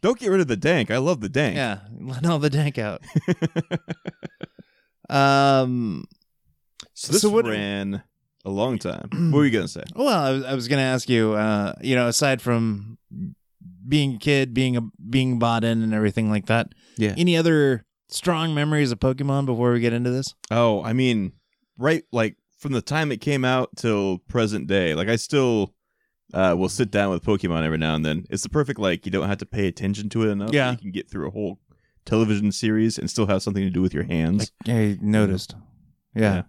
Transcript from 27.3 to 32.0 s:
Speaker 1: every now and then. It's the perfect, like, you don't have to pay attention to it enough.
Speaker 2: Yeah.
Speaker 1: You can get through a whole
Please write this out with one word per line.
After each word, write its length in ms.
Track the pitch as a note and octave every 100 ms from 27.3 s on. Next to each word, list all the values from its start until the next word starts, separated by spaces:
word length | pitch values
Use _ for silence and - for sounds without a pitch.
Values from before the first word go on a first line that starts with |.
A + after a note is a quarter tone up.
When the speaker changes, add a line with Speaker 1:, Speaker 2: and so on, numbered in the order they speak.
| G2+ F#2 E2
Speaker 1:
every 140 | D#2+ D#2+
now 160 | D#2 D#2
and 80 |
then. 220 | D#2 D#2 F2
It's 120 | G2
the 40 | -
perfect, 300 | D3+ C3 G#2+
like, 280 | G2 F2 -
you 40 |
don't 160 | F#2 F2
have 100 | G2
to 80 | -
pay 200 | G#2+ F#2+
attention 420 | - G2 G2+ G#2
to 120 | A#2
it 60 | A2
enough. 220 | G2+ G#2
Speaker 2:
Yeah. 180 | C#3+ B2+
Speaker 1:
You 40 | A#2+
can 140 | G2+
get 180 | F#2 -
through 160 | G2+ D2
a 40 |
whole 280 | G#2 G2+ G2 _ _ _ _